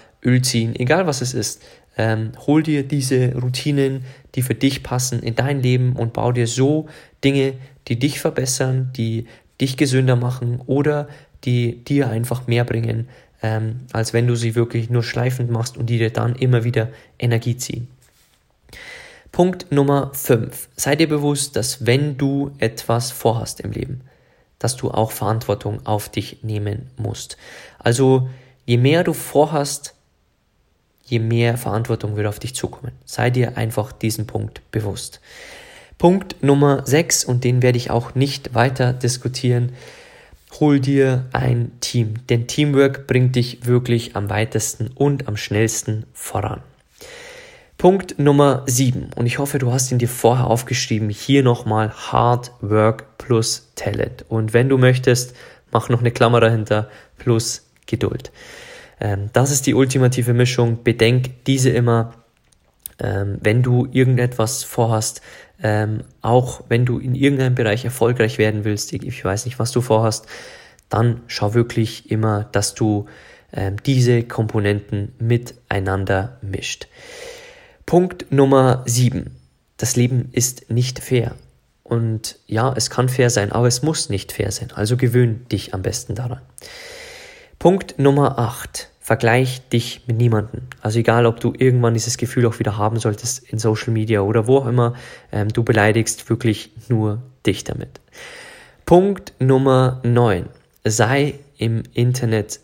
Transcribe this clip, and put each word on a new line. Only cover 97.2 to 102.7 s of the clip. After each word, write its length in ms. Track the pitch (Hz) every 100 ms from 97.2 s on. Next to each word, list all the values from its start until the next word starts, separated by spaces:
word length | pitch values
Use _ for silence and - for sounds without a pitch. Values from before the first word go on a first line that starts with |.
| - _
dich 200 | - 92
damit. 360 | - - - - _ - - - - - - _ -
Punkt 480 | 175 202 196 - -
Nummer 600 | 131 131 135 131 127 127
neun. 420 | 120 120 120 87 - - _ _
Sei 500 | 110 107 110 139 147 - - -
im 240 | 113 113 -
Internet 680 | - 123 123 113 110 101 - _